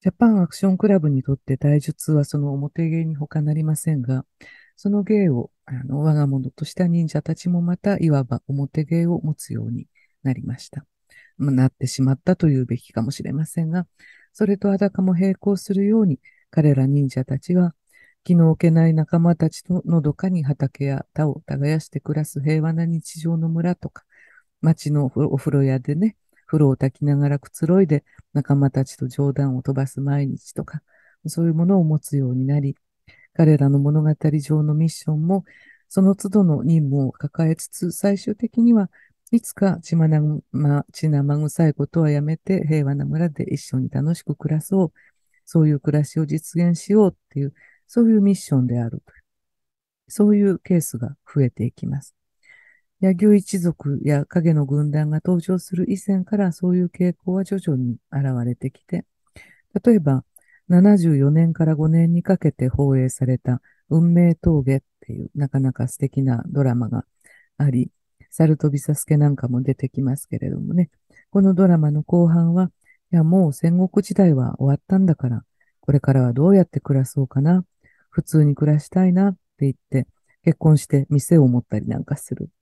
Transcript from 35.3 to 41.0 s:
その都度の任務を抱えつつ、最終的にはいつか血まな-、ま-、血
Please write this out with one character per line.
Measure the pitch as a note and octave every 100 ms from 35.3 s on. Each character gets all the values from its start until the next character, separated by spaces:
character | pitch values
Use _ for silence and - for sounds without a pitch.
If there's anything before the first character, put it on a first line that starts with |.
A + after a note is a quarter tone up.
| F#3+ - - _ _ _
そ | -
の | F#3+ G3
都 | G3+
度 | G3+
の | F#3 D3+
任 | D3 E3 D3
務 | C#3 C3+
を |
抱 | - C#3+ - D#3+
え |
つ | D#3+ -
つ、 | - F3+
最 | - G3+ G3+
終 | -
的 | G#3 A#3+ -
に | A#3
は | A3+ F#3+ _ _ _ _
い | A#3
つ | -
か | - G3 E3+
血 | -
ま | E3+ D#3+
な-、 | D#3 D3+ D3+ -
ま-、 | C3 D3 C#3+ -
血 | -